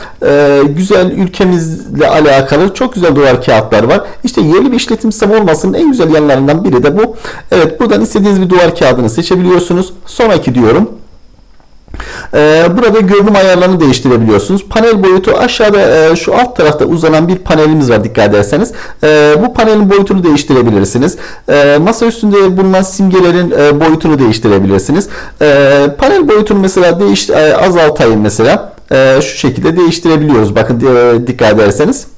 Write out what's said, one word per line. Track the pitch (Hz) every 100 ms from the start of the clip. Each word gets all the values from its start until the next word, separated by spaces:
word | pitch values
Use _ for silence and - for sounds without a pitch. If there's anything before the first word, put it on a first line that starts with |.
| - - -
e, | 143 143 139 147
güzel | 151 190 196 185
ülkemizle | - 180 - 185 175 160 160 - 135 139
alakalı | 147 147 135 135 147 190
çok | - -
güzel | 190 170 143
duvar | 135 123
kağıtları | - 110 110 107 117
var. | 196 - -
İşte | 254 -
yerli | 151 185 262
bir | 233
işletim | - 220 220
sistemi | - 202 220
olmasının | 190 151 190
en | 320 320
güzel | 247 165
yanlarından | 156 147 135 139 160
biri | 202 127
de | 139 202
bu. | 226 - - - -
Evet, | 185 156 -
buradan | 233 208
istediğiniz | 220 214 202 190
bir | 180
duvar | 180 170 -
kağıdını | 139 123 113
seçebiliyorsunuz. | 143 170 180 180 180 175 175 185 - -
Sonraki | - 226 165 139
diyorum. | 123 110 143 214 - - - - - _ - - - - - - - -
Ee, | - 151 160 175 196
burada | 233 220
görünüm | 190 202 208 202
ayarlarını | 190 180 180 180
değiştirebiliyorsunuz. | 147 123 131 117 110 101 - 196 -
Panel | 220 233 208
boyutu | 190 185 220
aşağıda, | - 240 - 214 202 190 156 160
e, | 170
şu | -
alt | 190 247 -
tarafta | 151 147
uzanan | - 165 160 156 175
bir | 185
panelimiz | - 156 156 156 131
var | 110
dikkat | 113 - 104
ederseniz. | 107 - 151 226 - - -
Ee, | 151 151 147 151 147
bu |
panelin | - 220 214 196
boyutunu | 202 196 190
değiştirebilirsiniz. | 175 143 - 131 117 104 98 120 156 - - - -
Ee, | 143 143 147
masa | 180 226 233
üstünde | - 214 202 190 185
bulunan | 190 190
simgelerin, | 190 - 190 185 175 175 175
e, | - 147 147
boyutunu | 160 156 165 143
değiştirebilirsiniz. | 117 107 110 98 95 98 - 165 - - - -
Ee, | 151 143 139 143 143 -
panel | 262 403 294
boyutunu | 214 208 196
mesela | 190 190 175 170
değiş-, | 202 196 -
e, | 156 156 -
azaltayım | 185 175 151 151 120 107
mesela. | 107 - 117 196 - - -
E, | 135 135 135
şu | 135 -
şekilde | 139 120 147 170
değiştirebiliyoruz. | 170 165 165 156 151 120 104 110
Bakın, | 110 117
e, | 135 123 120 117 123
dikkat | - 110
ederseniz. | 107 104 - 214 269 -